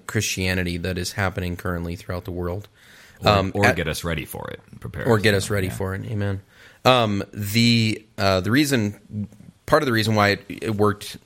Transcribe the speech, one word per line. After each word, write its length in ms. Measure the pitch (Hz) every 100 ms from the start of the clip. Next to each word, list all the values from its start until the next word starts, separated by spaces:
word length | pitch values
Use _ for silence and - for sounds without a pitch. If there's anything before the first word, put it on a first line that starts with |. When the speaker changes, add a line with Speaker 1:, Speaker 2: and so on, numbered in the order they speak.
| -
Speaker 1:
Christianity 680 | 113 101 - 92 92 90 87
that 200 | 90 90
is 140 | 90
happening 440 | - 98 90 90 87
currently 400 | 90 87 85 87
throughout 300 | - 90 90
the 60 |
world. 360 | 90 87 92 101 _ - - - -
Speaker 2:
Or, 60 | 110
Speaker 1:
Um, 220 | 101 95
Speaker 2:
or 100 | 98 107
Speaker 1:
at 80 | 87
Speaker 2:
get 120 | 80
us 160 | 73
ready 220 | 85 80 62
for 240 | - -
it. 80 | - _ -
Prepare 260 | 117 - -
Speaker 1:
Or 100 | 113
Speaker 2:
us, 40 |
Speaker 1:
get 100 | 104
Speaker 2:
you 60 | 98
Speaker 1:
us 120 | -
Speaker 2:
know, 40 |
Speaker 1:
ready 140 | 101 92
Speaker 2:
yeah. 60 |
Speaker 1:
for 200 | - 95
it. 120 | 95 107
Amen. 320 | 110 101 98 - _ - _
Um, 400 | 123 127 110 101 -
the, 720 | - 101 110 117 117 110 104 - -
uh, 240 | 98 95
the 80 | 92
reason, 760 | 123 147 135 104 95 - 104 101 - - - -
part 160 | 156
of 20 | 143
the 80 |
reason 220 | 113 107 107
why 140 | 101
it, 160 | 98 -
it 260 | - - 104
worked 420 | 104 101 - -